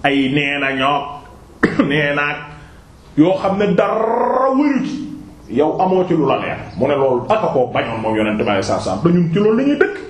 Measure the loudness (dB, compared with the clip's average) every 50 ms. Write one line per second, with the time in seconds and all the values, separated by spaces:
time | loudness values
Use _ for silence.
0 | 0 2 2 2 0 0 0 0 -2 -2 -2 -2 -2 -2 -2 0 0 0 0 -2
1 | -4 -8 -12 -14 -16 -20 -20 -20 -20 -20 -6 -2 -2 -2 0 0 0 0 0 0
2 | 0 0 0 -2 -2 -4 -4 -8 -12 -16 -18 -20 -20 -20 -20 -20 -20 -20 -20 -20
3 | -20 -6 2 4 4 4 4 2 0 -2 0 2 2 2 2 2 2 2 0 -2
4 | 0 0 0 0 0 0 0 2 2 2 2 2 2 2 2 0 -2 -4 -6 -8
5 | -8 -10 -12 -14 -16 -18 -20 -20 -14 -4 0 2 2 2 2 0 2 2 2 2
6 | 2 2 2 2 2 2 0 0 -2 -6 -8 -8 -10 -12 -4 -2 0 2 2 2
7 | 2 2 2 0 0 0 0 0 0 0 2 0 0 0 0 -4 -2 -2 -6 -4
8 | -2 -2 0 0 0 0 0 0 0 0 0 0 0 0 -2 -2 -2 -4 -4 0
9 | 2 2 4 4 2 2 0 2 2 2 2 2 2 0 2 2 0 -2 -2 -10
10 | -12